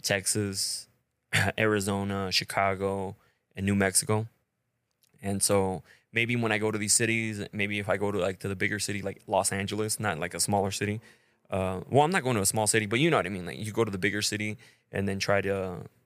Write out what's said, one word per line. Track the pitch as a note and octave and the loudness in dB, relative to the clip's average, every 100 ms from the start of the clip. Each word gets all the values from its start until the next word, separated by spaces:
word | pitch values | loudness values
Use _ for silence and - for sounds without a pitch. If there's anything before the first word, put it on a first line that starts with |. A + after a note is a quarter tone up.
Texas, | - G2+ F#2+ G#2+ G2+ G2 - - - _ _ _ _ | -2 0 0 0 -2 -2 -4 -6 -12 _ _ _ _
<clears throat> | - G2 - | 0 0 2
Arizona, | A2 G#2+ G2 G2 G2 G2 F#2+ | 2 2 0 0 -2 -2 -2
Chicago, | - - - G2 F#2+ G2 G2 F#2+ G2+ _ _ _ - | -2 -2 0 2 2 -2 -2 -4 -8 _ _ _ -4
and | G2 | 0
New | G2 | 2
Mexico. | G2 F#2 - G#2+ A2+ - _ _ _ _ _ _ _ _ | 4 2 2 0 -2 -10 _ _ _ _ _ _ _ _
And | G2 G2 | -6 0
so | - G2+ F#2+ F#2 - - _ | 2 4 2 -2 -8 -20 _
maybe | A2 A#2 A#2+ | -2 0 2
when | A2+ | 2
I | G#2+ | 2
go | A2 | 0
to | G#2+ | 0
these | G#2 | 2
cities, | - A2+ A2+ A2 G#2 - | 2 2 0 -2 -6 -6
maybe | G#2+ G2+ G#2 | -4 -2 -2
if | G2+ | 0
I | F#2 | 0
go | G2+ | 0
to, | G2+ | 0
like, | F#2 F#2 | -2 -2
to | G2+ | -6
the | F#2 | -2
bigger | G2+ G#2 | -2 -2
city, | - G2+ | -4 -4
like | G2 G2 - | -6 -8 -2
Los | G2 F#2+ | 0 2
Angeles, | G2 G2 G#2 G#2+ - | 0 -2 -2 -2 -2
not, | G#2+ D#2+ | -2 -2
like, | E2+ | -4
a | E2+ | -2
smaller | - G2+ G2 | 2 2 2
city. | G2+ G#2 G#2+ - - _ _ _ | 0 -2 -4 -8 -20 _ _ _
Uh, | G2 F#2 F#2 - | -2 -2 -4 0
well, | B2 | 4
I'm | D3+ | 4
not | F#3 | 2
going | B2+ A#2 | 2 2
to | |
a | G2 | 2
small | A2 G#2+ | 2 2
city, | A2+ G#2+ | 2 2
but | A2+ | 2
you | E3 | 4
know | C3+ | 2
what | F2 | 0
I | |
mean. | G2 F2 | -4 -8
Like, | C2+ | -8
you | G#2+ | -4
go | G#2 | 0
to | A2+ | 0
the | G2 | 0
bigger | G2+ G2+ | 0 0
city | G#2+ G#2+ G#2+ G#2+ - _ _ | -2 -2 -4 -8 -14 _ _
and | G2 G2 | -2 -2
then | G2 | 0
try | - G2+ | 2 2
to | G2 G2 F#2 F2+ - _ | 2 -2 -4 -8 -12 _